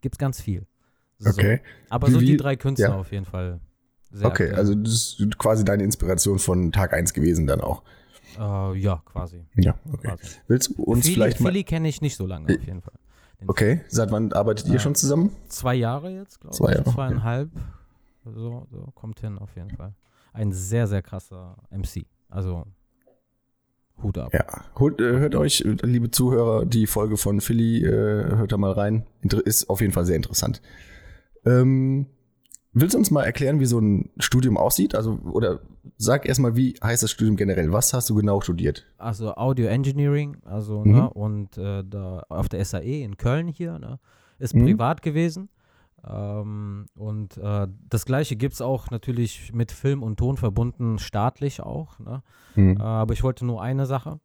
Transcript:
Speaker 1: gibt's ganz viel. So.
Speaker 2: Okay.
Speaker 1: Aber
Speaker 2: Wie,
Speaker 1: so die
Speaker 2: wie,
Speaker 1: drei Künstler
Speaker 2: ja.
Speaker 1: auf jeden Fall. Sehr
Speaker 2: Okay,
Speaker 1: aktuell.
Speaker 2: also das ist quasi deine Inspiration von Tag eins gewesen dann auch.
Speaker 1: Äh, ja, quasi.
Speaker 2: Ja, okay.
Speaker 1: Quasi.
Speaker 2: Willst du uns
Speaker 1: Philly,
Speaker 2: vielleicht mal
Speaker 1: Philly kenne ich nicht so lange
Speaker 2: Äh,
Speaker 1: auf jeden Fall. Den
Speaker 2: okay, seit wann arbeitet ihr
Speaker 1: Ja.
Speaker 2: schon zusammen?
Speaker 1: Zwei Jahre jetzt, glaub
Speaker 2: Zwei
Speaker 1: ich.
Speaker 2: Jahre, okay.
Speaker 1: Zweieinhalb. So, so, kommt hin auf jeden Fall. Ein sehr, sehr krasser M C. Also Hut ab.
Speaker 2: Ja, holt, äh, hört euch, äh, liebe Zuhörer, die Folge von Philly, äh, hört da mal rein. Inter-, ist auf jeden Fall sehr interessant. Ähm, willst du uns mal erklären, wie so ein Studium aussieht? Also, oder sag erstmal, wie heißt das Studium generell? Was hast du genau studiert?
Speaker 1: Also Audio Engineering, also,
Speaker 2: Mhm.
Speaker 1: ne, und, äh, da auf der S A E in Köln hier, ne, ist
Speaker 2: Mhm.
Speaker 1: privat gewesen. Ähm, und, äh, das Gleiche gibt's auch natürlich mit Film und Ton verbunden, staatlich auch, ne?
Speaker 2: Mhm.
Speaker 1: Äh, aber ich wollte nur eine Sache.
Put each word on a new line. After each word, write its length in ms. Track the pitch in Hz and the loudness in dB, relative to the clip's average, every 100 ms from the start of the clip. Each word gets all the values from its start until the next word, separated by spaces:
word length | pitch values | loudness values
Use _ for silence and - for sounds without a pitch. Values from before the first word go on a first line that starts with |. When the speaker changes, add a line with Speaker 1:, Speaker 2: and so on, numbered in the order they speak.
Speaker 1:
gibt's 180 | 135 - | -6 -4
ganz 220 | 139 127 | -4 -4
viel. 240 | - 92 95 _ _ _ _ _ | -6 -6 -6 _ _ _ _ _
So. 120 | 107 | 0
Speaker 2:
Okay. 320 | 95 104 117 - - _ | 4 4 2 -2 -20 _
Speaker 1:
Aber 160 | 123 127 | 2 6
Speaker 2:
Wie, 60 | |
Speaker 1:
so 80 | 127 | 6
die 80 | 127 | 8
Speaker 2:
wie, 80 | 147 | 6
Speaker 1:
drei 180 | 139 | 4
Künstler 360 | 135 135 131 101 | 0 -2 2 2
Speaker 2:
ja. 60 | 98 | 2
Speaker 1:
auf 140 | 95 | -4
jeden 140 | 101 | -8
Fall. 340 | 95 92 92 87 - _ _ _ _ | -6 -6 -6 -8 -14 _ _ _ _
Sehr 160 | 101 104 | 0 0
Speaker 2:
Okay, 160 | - | 0
Speaker 1:
aktuell. 160 | 87 - | -2 0
Speaker 2:
also 140 | 104 104 | 2 2
das 400 | 110 113 - - | 0 -2 -2 -2
ist 180 | 104 110 | -4 0
quasi 280 | 110 110 | 0 2
deine 180 | 98 104 | 2 2
Inspiration 560 | 98 - 85 90 101 95 | 0 0 -2 0 2 0
von 320 | - 90 87 | 2 2 2
Tag 240 | 87 95 | 0 0
eins 180 | - 87 | 0 -2
gewesen 360 | - 78 82 76 | 0 2 2 2
dann 120 | 69 | 0
auch. 220 | - - - - _ - - - | -2 -6 -8 -20 _ -20 -20 -8
Speaker 1:
Äh, 400 | 104 98 98 95 | -4 -2 -2 -2
ja, 240 | 98 90 | -2 -2
quasi. 420 | - - 90 87 82 - | -6 -10 -10 -12 -6 2
Speaker 2:
Ja, 180 | 92 - - | 2 2 -4
okay. 140 | 139 113 | -8 -6
Speaker 1:
Quasi. 160 | 92 - - _ | -8 -12 -20 _
Speaker 2:
Willst 320 | 123 - - | 2 2 -4
du 40 | |
uns 220 | - 117 127 | 0 2 2
Speaker 1:
Philly, 80 | |
Speaker 2:
vielleicht 260 | 185 107 117 | 4 2 4
mal 100 | 147 | 2
Speaker 1:
Philly 140 | 185 | 2
kenne 240 | 190 165 160 | -2 -2 -2
ich 120 | 143 | -2
nicht 140 | 151 | -4
so 100 | - | -4
lange 260 | 92 90 78 | -8 -6 -2
Speaker 2:
Äh, 60 | - | -2
Speaker 1:
auf 60 | |
jeden 180 | - 95 | -2 -10
Fall. 120 | - - _ _ _ _ | -14 -20 _ _ _ _
Den 100 | 95 | -4
Speaker 2:
okay, 300 | 95 107 156 - | 2 4 2 0
seit 240 | - 107 | 0 0
wann 200 | 107 110 | 0 0
arbeitet 360 | - 104 107 - | 0 2 0 2
ihr 60 | |
Speaker 1:
Ja. 40 | 127 | 2
Speaker 2:
schon 160 | 139 | 2
zusammen? 380 | 143 139 147 190 - - | 0 2 2 2 0 -14
Speaker 1:
Zwei 260 | - 127 | -6 -2
Jahre 360 | 127 117 131 170 | 0 0 -2 -8
jetzt, 300 | 185 202 _ | -14 -16 _
glaub 140 | - | -14
Speaker 2:
Zwei 140 | - - | -2 2
Speaker 1:
ich. 60 | - | 2
Speaker 2:
Jahre, 100 | - | 2
okay. 80 | |
Speaker 1:
Zweieinhalb. 560 | 120 131 123 113 120 151 - - - _ _ _ _ | 0 -2 -2 -2 -4 -6 -10 -14 -16 _ _ _ _
So, 440 | 120 110 117 120 135 | -18 -12 -10 -12 -14
so, 220 | 123 135 | -18 -18
kommt 240 | - 113 107 | -16 -16 -12
hin 200 | 113 98 | -10 -10
auf 180 | 101 - | -14 -14
jeden 140 | 90 | -14
Fall. 260 | - 95 101 _ _ _ | -14 -14 -16 _ _ _
Ein 200 | - 104 | -4 -4
sehr, 340 | 92 92 117 113 | -4 -2 0 0
sehr 160 | 101 | -2
krasser 540 | - 95 - 92 90 92 - | -4 -12 -14 -20 -20 -20 -14
M 120 | 98 | -8
C. 240 | 92 - - _ _ | -8 -8 -12 _ _
Also 340 | - 92 87 90 - _ _ _ _ _ _ _ _ _ _ _ - | -6 -6 -6 -10 -18 _ _ _ _ _ _ _ _ _ _ _ -8
Hut 160 | 104 92 | -6 -6
ab. 160 | 62 | -2
Speaker 2:
Ja, 100 | - - - - - | -2 -2 -8 -16 0
holt, 220 | 139 139 | 0 2
äh, 180 | 120 123 | 0 2
hört 160 | 147 143 | 2 2
euch, 260 | 147 - | 2 0
äh, 120 | - 110 | 0 0
liebe 300 | 120 123 117 | 0 0 0
Zuhörer, 560 | - 127 127 117 110 113 | 0 2 4 4 2 2
die 200 | 117 107 | 2 2
Folge 300 | - 107 107 | 0 0 0
von 240 | 101 101 | 0 0
Philly, 420 | - 117 113 113 | 0 2 2 2
äh, 540 | 110 107 107 107 - 110 | 2 2 2 0 0 0
hört 160 | 104 | 0
da 60 | 107 | 0
mal 140 | 101 | 0
rein. 340 | 95 101 110 110 _ | 0 0 0 -2 _
Inter-, 240 | 95 107 - | -2 0 0
ist 240 | 104 - | 0 0
auf 100 | 98 | 0
jeden 140 | 104 | 0
Fall 100 | 90 | 2
sehr 120 | 87 82 | 2 0
interessant. 440 | 60 - - - - - - - - - _ - - | 0 -2 -2 -4 -10 -20 -20 -20 -20 -20 _ -4 2
Ähm, 580 | 123 131 131 131 135 139 _ _ _ _ - _ | 4 6 4 2 0 -2 _ _ _ _ -20 _
willst 180 | 117 160 | 2 4
du 60 | 269 | 4
uns 120 | 202 | 4
mal 120 | 147 | 2
erklären, 360 | - - 139 147 | 2 0 0 2
wie 60 | |
so 140 | 131 117 | 2 4
ein 320 | 107 98 - - | 4 2 0 -4
Studium 400 | - 123 127 104 | 0 2 4 4
aussieht? 360 | 90 - 294 | 2 2 0
Also, 240 | - 110 110 | 0 -2 -4
oder 360 | - - 110 - - - - _ | -2 0 0 -2 -8 -20 -20 _
sag 300 | 110 139 143 | 0 2 2
erstmal, 300 | 127 127 113 | 2 2 4
wie 180 | 131 - | 2 0
heißt 200 | 113 117 | -2 0
das 60 | 110 | -2
Studium 260 | - 110 101 | 0 2 2
generell? 360 | 101 92 80 | 2 2 2
Was 220 | 98 - | 2 2
hast 160 | 127 - | 0 0
du 60 | 104 | 2
genau 260 | 104 98 | 2 0
studiert? 420 | - 85 87 71 - _ | 0 -2 -2 -4 -10 _
Speaker 1:
Also 360 | 113 104 110 | -10 -8 -8
Audio 320 | - 123 131 110 | -4 -2 0 0
Engineering, 720 | 113 135 139 143 143 147 - | 0 0 0 2 0 -2 -10
also, 400 | - 101 107 107 | -10 -8 -6 2
Speaker 2:
Mhm. 80 | 107 | 8
Speaker 1:
ne, 180 | 110 208 | 8 6
und, 460 | - 107 104 98 - | 0 -4 -4 -6 -8
äh, 260 | 98 98 | -6 -6
da 400 | 95 101 95 92 - | -8 -10 -10 -12 -10
auf 220 | 80 123 | -4 -2
der 100 | 90 | -2
S 140 | 95 | -4
A 60 | 95 | -4
E 220 | 85 151 | -4 -6
in 140 | 123 98 | -6 -4
Köln 320 | 120 139 170 | -2 0 -2
hier, 300 | 151 170 165 | -6 -8 -8
ne, 200 | 123 127 _ _ _ _ | -12 -14 _ _ _ _
ist 160 | 127 | 0
Speaker 2:
Mhm. 100 | - | 6
Speaker 1:
privat 360 | 123 208 120 147 | 6 6 2 -2
gewesen. 480 | - 151 170 160 196 _ _ _ _ _ - | -2 -2 -2 -4 -14 _ _ _ _ _ -14
Ähm, 800 | 104 101 104 104 104 104 101 104 | -8 -6 -6 -6 -8 -8 -10 -14
und, 420 | - 107 107 104 - | -12 -8 -8 -8 -8
äh, 280 | 104 104 98 95 - | -4 -2 -4 -8 -4
das 160 | 113 | -4
Gleiche 320 | - 131 151 113 | 0 -2 -2 -2
gibt's 240 | 135 - | -4 -4
auch 300 | 120 135 - | -4 -4 -4
natürlich 640 | 120 - 120 117 - - | -8 -6 -2 -2 -4 -10
mit 200 | 117 113 | -4 -4
Film 320 | - 135 139 | -2 -2 -2
und 140 | 113 104 | -4 -2
Ton 180 | 120 135 | -2 0
verbunden, 640 | 113 101 120 - 117 110 | 0 0 -2 -2 -2 -2
staatlich 600 | - 104 113 - 143 - | -4 -2 -2 -2 -8 -6
auch, 360 | - 147 160 - | -10 -8 -10 -14
ne? 240 | - 127 - _ _ | -14 -12 -14 _ _
Speaker 2:
Mhm. 220 | - 95 98 | 4 6 6
Speaker 1:
Äh, 40 | |
aber 300 | 107 110 110 | 2 0 0
ich 120 | 113 | 0
wollte 200 | 131 127 | 0 -2
nur 160 | 123 117 | -4 -4
eine 260 | 107 135 135 | -4 -2 -2
Sache. 340 | 135 151 156 | -4 -6 -14